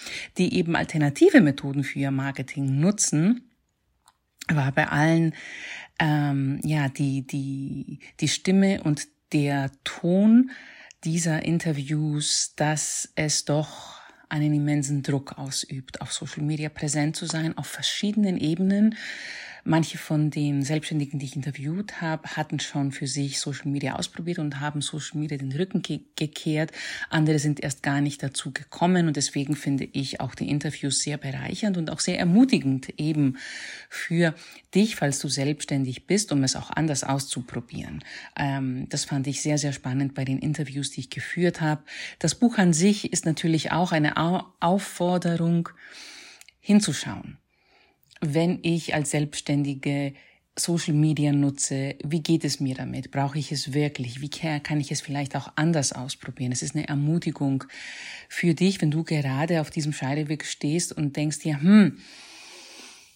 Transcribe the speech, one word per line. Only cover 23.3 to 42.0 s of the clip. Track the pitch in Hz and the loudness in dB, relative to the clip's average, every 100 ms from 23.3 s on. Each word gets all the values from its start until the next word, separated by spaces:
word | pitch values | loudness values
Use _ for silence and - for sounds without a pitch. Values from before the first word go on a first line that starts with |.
| 135 | -4
Social | - 135 143 | -6 -6 -4
Media | 143 135 - | -4 -2 -4
ausprobiert | 175 - 170 175 | -6 -6 -6 -4
und | 151 139 | -4 -4
haben | 147 147 | -4 -4
Social | 135 156 - 151 | -4 -6 -6 -6
Media | 151 143 | -4 -4
den | 135 | -6
Rücken | 139 190 175 | -4 -2 -2
ge-, | - 147 - - | -4 -8 -8 -6
gekehrt. | 151 - 165 151 160 - - - - | -6 -4 -2 0 -2 -4 -12 -10 -2
Andere | 160 156 156 | 2 4 4
sind | 151 143 | 2 -2
erst | 147 - | -4 -4
gar | 147 143 | -2 0
nicht | 147 - | 0 -2
dazu | 139 - - | -6 -6 -8
gekommen | 131 - - 175 180 165 | -8 -12 -2 2 4 4
und | 147 | 2
deswegen | 135 143 139 143 | -2 -2 -2 -2
finde | - 139 | 0 -2
ich | - 139 131 - | -2 -4 -6 -6
auch | 127 | -8
die | - - | -6 -2
Interviews | 147 151 - 143 - | -2 -2 -4 -2 -2
sehr | - 147 | -2 -4
bereichernd | 139 135 131 185 220 180 | -6 -8 -6 -2 0 0
und | 156 | -2
auch | 156 | -4
sehr | - 180 | -2 0
ermutigend | 175 190 262 196 135 131 - - | 4 8 8 6 4 0 -2 -4
eben | 151 156 135 127 - - - - - | 0 4 2 2 -8 -14 -14 -16 -14
für | - - 170 170 156 - - _ | -10 -2 2 2 0 -14 -20 _
dich, | 185 220 - | 4 4 4
falls | 143 139 | 0 0
du | 147 | -2
selbstständig | 135 139 151 - 139 131 127 - | -2 0 -2 -2 0 0 -4 0
bist, | 202 208 | 0 2
um | 143 | 2
es | 131 - | 2 0
auch | - | -4
anders | - 156 135 | 0 0 0
auszuprobieren. | - 139 135 - 123 117 - - - 73 - - - - | 0 -2 -2 -6 -6 -8 -8 -10 -8 -10 -12 -16 -14 -4
Ähm, | 143 139 131 127 - | -2 -2 -2 -4 -4
das | 151 - | -6 -2
fand | 139 135 | -2 -2
ich | 131 | -2
sehr, | 151 147 | 0 0
sehr | 143 | 0
spannend | 135 135 131 139 | -4 -4 -2 -2
bei | - | -2
den | 131 135 | -2 -2
Interviews, | 156 147 143 139 135 | -2 -2 -4 -4 -6
die | - | -8
ich | - | -10
geführt | - - - 175 175 | -10 -6 0 0 2
habe. | 156 151 - - | 0 0 -4 -14